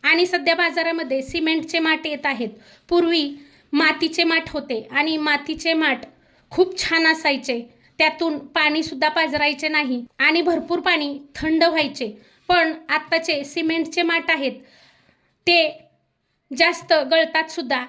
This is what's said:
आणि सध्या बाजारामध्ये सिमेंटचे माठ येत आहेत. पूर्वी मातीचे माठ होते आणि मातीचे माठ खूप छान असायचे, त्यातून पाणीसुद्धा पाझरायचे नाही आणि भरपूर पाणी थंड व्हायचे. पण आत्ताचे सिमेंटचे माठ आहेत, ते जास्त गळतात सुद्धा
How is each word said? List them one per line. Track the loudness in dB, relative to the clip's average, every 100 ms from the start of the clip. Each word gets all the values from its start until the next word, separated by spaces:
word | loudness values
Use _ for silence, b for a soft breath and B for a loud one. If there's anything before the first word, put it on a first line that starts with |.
आणि | 2 2 2
सध्या | 0 0
बाजारामध्ये | 2 2 0 -2 -2 -2 -4
सिमेंटचे | -2 -2 0 0 -2 -2
माठ | 0 0 -2
येत | -4 -4
आहेत. | -4 -6 -8 B B _
पूर्वी | 2 2 2 -2 -6 B B B
मातीचे | 2 2 2 -2 0
माठ | 2 2 -2
होते | -8 -6 -8 -4
आणि | -2 -2 -2
मातीचे | 0 -2 -2 -6 -2
माठ | 0 0 -2 -6 _ b b b
खूप | 0 0 0
छान | -2 2 2
असायचे, | 2 0 -2 -2 -6 -6 b b _
त्यातून | 0 0 -2 -4 -4
पाणीसुद्धा | 0 2 2 -2 0 0
पाझरायचे | 2 0 2 0 0 -2
नाही | 0 0 -4 -6 _
आणि | 2 4
भरपूर | 2 0 -2 -2
पाणी | 0 0 -2 -8 -14
थंड | -6 0 2
व्हायचे. | 2 2 -2 -4 -10 -10 b b _
पण | 2 2 -2 -4
आत्ताचे | -4 0 -4 -2 -4
सिमेंटचे | -4 -4 -2 -2 -2 0
माठ | 0 0 0
आहेत, | -2 -2 -6 b b b b b b b b 2
ते | 4 4 -2 -20 _ _ _ _ _ _
जास्त | 2 2 2 2 2 4
गळतात | 2 2 0 -2
सुद्धा | -6 -4 -4